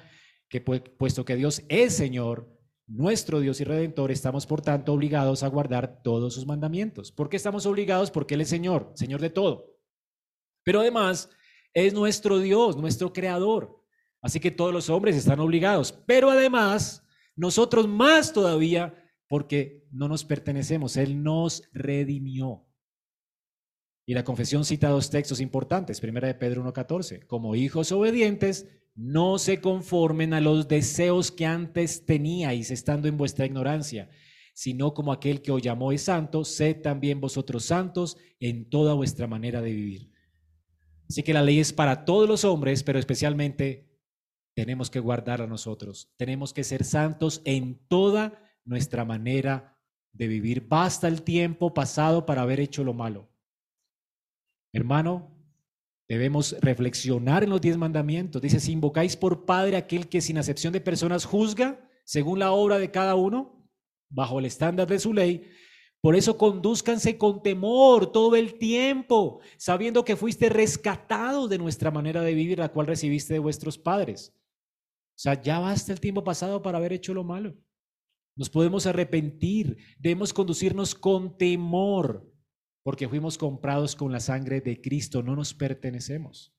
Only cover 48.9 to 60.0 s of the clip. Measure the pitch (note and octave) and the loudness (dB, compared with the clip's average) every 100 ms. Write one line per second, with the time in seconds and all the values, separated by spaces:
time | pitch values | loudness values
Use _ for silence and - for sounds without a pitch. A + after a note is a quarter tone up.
48.9 | A#2+ A2+ A2 A#2 C3+ C3+ C3+ - _ _ | -4 -4 -4 -2 -2 0 -4 -8 _ _
49.9 | _ _ A2 A2+ A2 A2 B2+ A#2 D#3 F3+ | _ _ -6 -4 -2 -2 -2 2 2 2
50.9 | - E3+ D#3+ - E3+ E3+ E3 E3+ D#3 C3 | 0 0 -2 0 0 0 0 -2 0 -2
51.9 | - D#3+ E3 D#3+ C3 B2 C#3 C#3 - C3 | 2 4 2 2 0 0 0 -2 -2 -4
52.9 | A#2 A2+ G2+ G#2+ _ _ _ _ _ _ | -4 -6 -10 -16 _ _ _ _ _ _
53.9 | _ _ _ _ _ _ _ _ A2+ A#2+ | _ _ _ _ _ _ _ _ -4 0
54.9 | D3 E3 F3+ - - _ _ _ _ _ | 0 0 -4 -10 -20 _ _ _ _ _
55.9 | _ - A2+ C3+ D3 C#3+ - C3+ B2 B2 | _ -6 -2 0 0 -2 2 2 2 -2
56.9 | - B2+ B2 B2 F3 G#3 F#3+ E3+ E3+ D#3+ | -2 -2 0 2 2 4 2 2 0 0
57.9 | D#3 D3 E3 F#3 C3 C#3+ D#3 D3+ D#3+ D3 | -2 -2 -2 -4 -4 0 2 2 0 0
58.9 | D#3+ F3 - F#3 F3 - F#3 G3 F#3 F3 | 2 0 0 0 0 0 2 2 0 -2
59.9 | F3 | -6